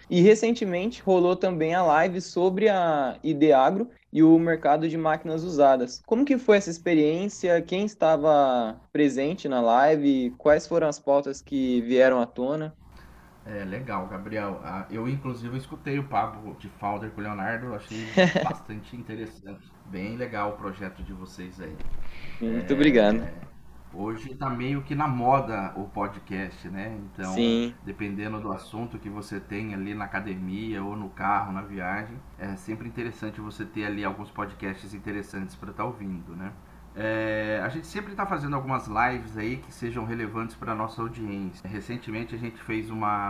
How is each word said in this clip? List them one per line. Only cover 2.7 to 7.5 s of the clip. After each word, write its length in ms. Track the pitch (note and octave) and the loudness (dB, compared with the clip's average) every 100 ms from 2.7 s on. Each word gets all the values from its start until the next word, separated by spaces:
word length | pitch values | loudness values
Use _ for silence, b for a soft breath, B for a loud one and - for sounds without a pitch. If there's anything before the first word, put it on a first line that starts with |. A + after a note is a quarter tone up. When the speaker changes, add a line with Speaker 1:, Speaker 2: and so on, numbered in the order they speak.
| F#3+ E3+ D3 C3 - | 4 2 2 0 -2
Speaker 1:
I 120 | D3+ | -2
D 180 | D3 D#3 | 4 8
Agro 380 | C3+ C3+ F#3+ A#3+ b _ | 8 8 4 -2 b _
e 120 | D3 | 6
o 160 | D#3+ E3 | 10 10
mercado 480 | E3 D#3+ D3 D#3 D#3+ | 8 2 4 2 2
de 100 | E3 | 0
máquinas 460 | D#3 D#3+ E3 D#3+ | 0 0 -2 -4
usadas. 580 | F3 D3+ C#3 C3 B2 - - | -2 6 8 8 2 -6 -2
Como 160 | A#3 | 2
que 140 | C#4+ B3+ | 4 2
foi 200 | B3 G#3 | 6 6
essa 120 | G3 | 4
experiência? 920 | E3 F3+ D#3+ D3+ E3 G#3 - F3+ | -4 2 4 4 2 -2 -2 2